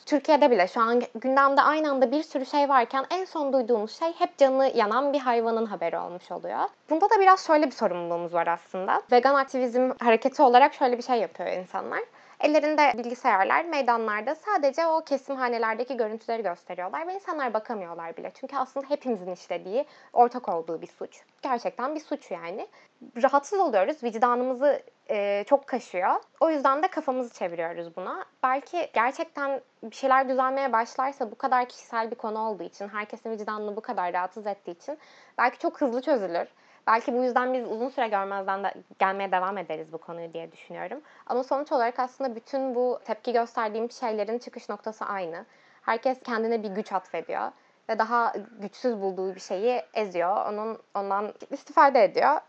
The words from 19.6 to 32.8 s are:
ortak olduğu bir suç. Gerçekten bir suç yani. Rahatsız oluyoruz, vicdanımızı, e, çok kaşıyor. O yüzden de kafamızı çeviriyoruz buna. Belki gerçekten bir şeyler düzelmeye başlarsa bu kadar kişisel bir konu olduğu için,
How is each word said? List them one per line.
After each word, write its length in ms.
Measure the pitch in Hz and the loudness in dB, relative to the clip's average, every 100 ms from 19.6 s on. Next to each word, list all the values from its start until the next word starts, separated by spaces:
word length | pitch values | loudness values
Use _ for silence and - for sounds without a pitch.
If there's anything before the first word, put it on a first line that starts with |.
| 180 226 294 - - | -4 -4 -4 -8 -2
ortak 360 | - 240 247 240 | 2 2 2 -4
olduğu 320 | 170 165 160 | -4 -4 -8
bir 60 | 170 | -10
suç. 340 | - 185 - _ _ | -14 -16 -16 _ _
Gerçekten 540 | 285 240 185 - 254 302 | -4 -4 -4 -6 -6 -6
bir 40 | |
suç 320 | - 294 - | -6 -8 -8
yani. 360 | 175 170 208 392 _ _ _ - 233 | -12 -10 -10 -12 _ _ _ -16 0
Rahatsız 360 | 262 277 - 392 | 2 4 2 0
oluyoruz, 440 | 339 214 202 302 | 2 4 2 0
vicdanımızı, 800 | 233 220 240 240 254 247 285 - - _ - | -4 0 2 2 0 2 2 2 -2 _ -6
e, 340 | 208 202 202 208 | -2 0 -2 2
çok 200 | 277 - | 2 2
kaşıyor. 440 | 240 - 175 196 339 - - | -8 -6 -2 0 0 -4 0
O 100 | 320 | 0
yüzden 340 | 302 269 277 | 2 2 2
de 40 | 370 | 0
kafamızı 460 | 320 285 254 240 | -2 -4 -2 -4
çeviriyoruz 640 | - 190 170 165 170 170 165 | -6 -6 -4 -6 -6 -10 -10
buna. 300 | 190 339 - _ | -10 -10 -12 _
Belki 460 | 254 262 269 349 - | 0 0 -2 -6 -2
gerçekten 680 | - 233 269 320 - 277 277 - _ | 0 0 0 -6 -6 -4 -4 -8 _
bir 120 | 220 - | -16 -4
şeyler 340 | 269 262 262 | 2 2 2
düzelmeye 440 | 262 262 269 277 | 2 0 0 0
başlarsa 580 | 226 233 - 269 277 262 | 0 -2 -2 -4 -4 -8
bu 40 | 311 | -4
kadar 300 | 262 247 247 | 0 0 0
kişisel 420 | - - 233 226 | -6 -8 -4 -4
bir 40 | 220 | -4
konu 240 | 220 214 220 | -6 -4 -4
olduğu 140 | 196 | -4
için, 240 | 175 - | -8 -12